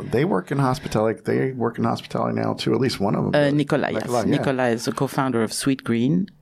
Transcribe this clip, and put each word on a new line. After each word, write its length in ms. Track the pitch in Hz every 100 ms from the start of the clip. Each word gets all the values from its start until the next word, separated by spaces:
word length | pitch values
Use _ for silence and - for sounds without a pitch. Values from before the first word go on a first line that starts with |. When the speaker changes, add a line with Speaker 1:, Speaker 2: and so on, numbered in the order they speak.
| 147
Speaker 1:
they 140 | 117 170
work 260 | 196 180
in 80 | 139
hospitality. 600 | 135 127 - 113 110 104 117
They 260 | 120 135
work 260 | 127 117 117
in 60 | 120
hospitality 540 | 120 - 117 117 113
now 140 | 110
too. 220 | 110 139 113
At 40 |
least 180 | 127 -
one 160 | - -
of 80 |
them 60 | 101
Speaker 2:
Uh, 120 | 143 143
Speaker 1:
does. 80 |
Speaker 2:
Nicolas, 380 | 147 143 143 -
yes. 80 | 110
Speaker 1:
Nicolas, 220 | 123 120 117
yeah. 60 |
Speaker 2:
Nicolas 500 | 143 139 127 123 113
is 60 | 143
a 40 |
co-founder 500 | - 135 - 131 120
of 100 | 107
Sweet 320 | - 139 131
Green, 440 | - 117 127 175 196 -